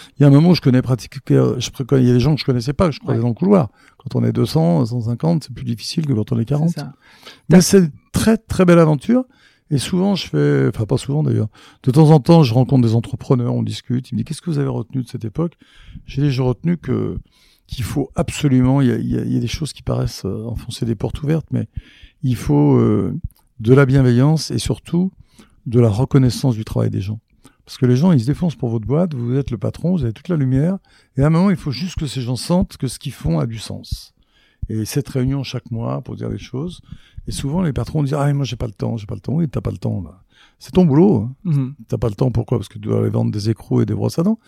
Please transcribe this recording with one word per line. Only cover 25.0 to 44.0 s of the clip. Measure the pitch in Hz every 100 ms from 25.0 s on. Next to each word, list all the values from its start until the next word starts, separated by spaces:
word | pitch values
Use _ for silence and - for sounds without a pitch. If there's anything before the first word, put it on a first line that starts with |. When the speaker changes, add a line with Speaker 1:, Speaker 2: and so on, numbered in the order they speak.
| 190 - _ _ _ _ -
Speaker 1:
de | 117
la | 117
reconnaissance | 101 135 139 127 - 135 107
du |
travail | 110 120 113
des | 104
gens. » | 98 107 - _ - _ _
Parce | -
que | 123
les | 127
gens, | 185
ils | 151
se | 113
défoncent | 143 175 -
pour | 123
votre | 113 107
boîte, | 147 180 135
vous | 120 131
êtes | 135
le | 107
patron, | 113 - 165 180
vous |
avez | 117
toute | 104 -
la | 165
lumière, | 131 131 160 190 - _ _ -
et |
à | 147
un |
moment, | 160 196
il | 175
faut | 151
juste | 117 180 -
que | 147
ces | 131
gens | 120 127
sentent | - 175 196 -
que | 131
ce | -
qu'ils | 139
font | - 151 160
a | 123
du | 113
sens. | - 101 - - - _ _ _ _ _ -
Et | 110 107
cette | 147 -
réunion | 135 127 139
chaque | 123 123 -
mois | 113 120 135
pour | 131 104
dire | 113
les | 107
choses, | - 123 175 165 - - - - -
et |
souvent | - 139 165
les | 175
patrons | 127 113 156
disent, « | 143 147
Ah, | 143
moi | 143 135
j'ai | 120
pas | 120
le |
temps, | - 117 113
j'ai | 101
pas | 101
le |
temps. » | - 147
Oui, | 160
t'as | -
pas | 98
le | 98
temps, | 113 107
là. | 80 - _ _ _ _
C'est | -
ton | 180 175
boulot, | 139 196 135 113
hein. | 135 185
Speaker 2:
Mhm. | 143 131 147 113
Speaker 1:
T'as | 113
pas | 117
le | 101
temps, | 131
pourquoi ? | 117 - 113
Parce | 98
que | 110
tu |
dois | 107 110
aller | 107
vendre | 110 117
des | 107 107
écrous | 110 - 127
et | 110
des |
brosses | 104